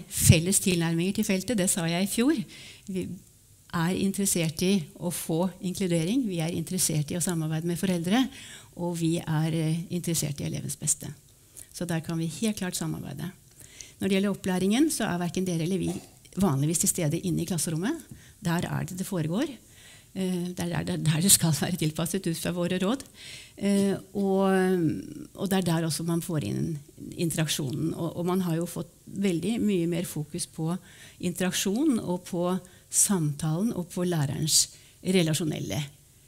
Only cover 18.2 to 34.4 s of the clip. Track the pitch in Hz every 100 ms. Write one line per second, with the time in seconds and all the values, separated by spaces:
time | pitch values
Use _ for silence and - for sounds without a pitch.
18.2 | - - 175 165 196 143 143 180 190 185
19.2 | 156 180 311 233 - - - - - 190
20.2 | 185 180 180 180 175 175 - 175 156 156
21.2 | 190 - 165 147 175 180 156 156 165 190
22.2 | 185 165 175 175 175 185 190 269 - -
23.2 | - - - - 196 202 196 190 - 202
24.2 | 196 190 196 190 185 185 160 - - -
25.2 | - - 196 190 175 165 165 147 170 165
26.2 | 165 156 101 - 151 151 - - - -
27.2 | 170 - 156 - 139 147 160 - 170 -
28.2 | 175 185 180 165 170 170 160 - - -
29.2 | 196 165 170 226 208 190 170 170 180 156
30.2 | 147 175 - - 160 185 - - - -
31.2 | 180 175 185 - 202 208 320 226 - 180
32.2 | - 175 175 185 - - - - - 196
33.2 | 151 143 156 160 226 202 170 180 180 165
34.2 | 139 -